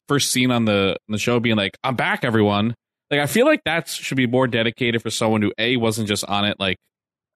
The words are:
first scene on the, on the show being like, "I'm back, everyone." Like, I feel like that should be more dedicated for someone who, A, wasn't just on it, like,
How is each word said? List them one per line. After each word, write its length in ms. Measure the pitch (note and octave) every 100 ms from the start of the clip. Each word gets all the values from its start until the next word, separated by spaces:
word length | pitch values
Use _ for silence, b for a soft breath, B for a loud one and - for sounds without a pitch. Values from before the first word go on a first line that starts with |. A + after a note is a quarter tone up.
| -
first 240 | C#3+ -
scene 180 | B2+ B2+
on 160 | A#2+ A2
the, 320 | G2+ G2 - -
on 40 |
the 60 | G#2+
show 220 | - A#2+
being 160 | A#2 A2
like, 220 | G2 -
"I'm 140 | C3 A2+
back, 280 | G#2 -
everyone." 500 | C3 A2 G#2 G2+ A2+ A#2 _ _ -
Like, 100 | C#3+
I 60 | C#3+
feel 200 | A3 D4
like 160 | D4+
that 240 | D#3 E3 -
should 300 | - - C3
be 80 | A#2+
more 200 | B2+ B2+
dedicated 540 | A#2 A2+ - A#2+ A2+
for 60 | A2
someone 320 | - A2+ A2
who, 120 | G2+ -
A, 220 | A#2 B2+
wasn't 300 | A2+ A2 G#2
just 160 | G2+ -
on 180 | G2+
it, 160 | G#2 -
like, 160 | G2 F#2 _ _ _ _ _